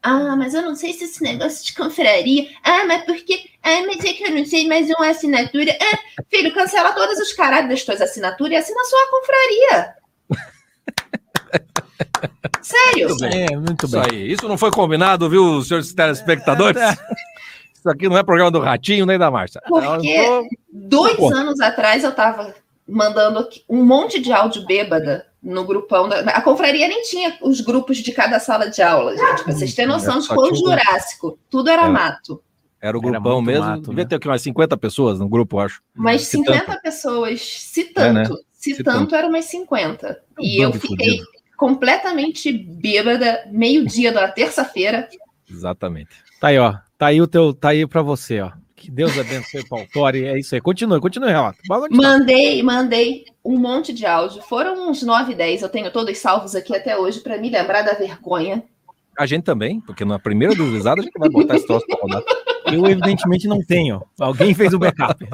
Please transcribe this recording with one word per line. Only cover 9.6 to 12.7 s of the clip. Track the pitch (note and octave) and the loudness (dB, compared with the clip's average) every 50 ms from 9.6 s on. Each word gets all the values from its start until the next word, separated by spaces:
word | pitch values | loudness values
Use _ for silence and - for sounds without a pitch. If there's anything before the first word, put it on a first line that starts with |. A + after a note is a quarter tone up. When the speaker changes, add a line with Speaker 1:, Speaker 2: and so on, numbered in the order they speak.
| C5 C5+ - F3+ F3 - - _ _ _ _ _ _ _ | 4 4 4 2 0 -4 -14 _ _ _ _ _ _ _
Speaker 2:
<laughs> | - - - - _ _ _ _ _ _ _ - - - - _ - A3+ _ _ _ - - - - E3 - _ _ - - _ _ _ - - - - - - _ _ - - - - | -8 -8 -8 -20 _ _ _ _ _ _ _ -12 -12 -12 -12 _ -12 -12 _ _ _ -8 -6 -2 -4 -4 -4 _ _ -10 -10 _ _ _ -10 -6 -6 -8 -8 -8 _ _ -10 -8 -8 -8
Speaker 1:
Sério. | - - | -10 0